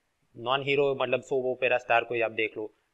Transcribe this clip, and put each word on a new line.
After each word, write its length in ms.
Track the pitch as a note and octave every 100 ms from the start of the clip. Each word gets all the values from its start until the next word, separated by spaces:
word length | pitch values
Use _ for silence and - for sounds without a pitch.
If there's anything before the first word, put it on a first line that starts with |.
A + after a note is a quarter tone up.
| _ _ _ A#2+
नॉन 260 | A#2 C3+
हीरो 320 | C3+ C#3 C#3+ C3+
मतलब 260 | B2 B2+
show 240 | - C3+ B2+
ओपेरा 320 | B2 B2 B2
star 260 | - A#2
कोई 180 | A#2 A#2+
आप 100 | A2
देख 260 | A2 A2 A2+
लो, 160 | G#2+ - _